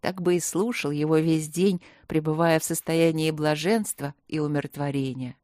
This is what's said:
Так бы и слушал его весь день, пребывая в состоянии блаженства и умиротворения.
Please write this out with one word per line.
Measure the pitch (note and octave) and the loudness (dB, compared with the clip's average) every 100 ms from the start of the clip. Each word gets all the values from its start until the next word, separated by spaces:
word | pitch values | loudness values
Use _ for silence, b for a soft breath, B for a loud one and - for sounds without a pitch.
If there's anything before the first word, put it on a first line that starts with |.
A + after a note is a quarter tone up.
Так | C3 F#3 | -4 -2
бы | F3 F3 | 0 0
и | |
слушал | - E3 A3+ A#3+ C#3+ | 0 -2 -2 -2 -4
его | D3 D3+ D#3+ | -2 2 2
весь | D#3+ D#3+ D#3 | 4 0 0
день, | E3 G3 F3+ B B _ | 0 2 0 B B _
пребывая | D#3+ D#3 D#3 E3+ D#3+ | -2 0 2 2 2
в | |
состоянии | - E3 - E3 E3 D#3+ D#3 | 0 -6 -2 4 4 4 -2
блаженства | D#3 D3+ D3+ E3 A3+ G#3 - C#3+ - _ | 0 0 0 0 0 -2 -6 -10 -10 _
и | D3+ | -4
умиротворения. | D3+ D3 C#3+ - C#3+ C#3 C3+ B2+ B2+ - | 0 -2 -4 -6 -4 -2 -4 -6 -10 -12